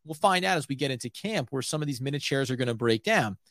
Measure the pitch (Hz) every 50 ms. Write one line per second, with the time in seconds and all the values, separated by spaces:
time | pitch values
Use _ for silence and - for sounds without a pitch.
0 | - 151 156 151 - 202 185 180 180 190 190 160 139 - 139 131 147 139 131 120
1 | - 123 - - - 202 220 180 127 - - 135 127 - - 156 151 143 139 113
2 | 131 139 143 147 - - 147 135 135 127 131 123 127 123 117 110 120 117 113 110
3 | - 208 220 202 123 107 95 - _ _